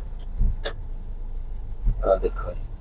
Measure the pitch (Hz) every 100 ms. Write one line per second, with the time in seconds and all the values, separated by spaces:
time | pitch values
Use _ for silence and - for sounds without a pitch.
0 | - - - - - - - - - -
1 | - - - - - - - - - -
2 | 98 95 - - - 90 - -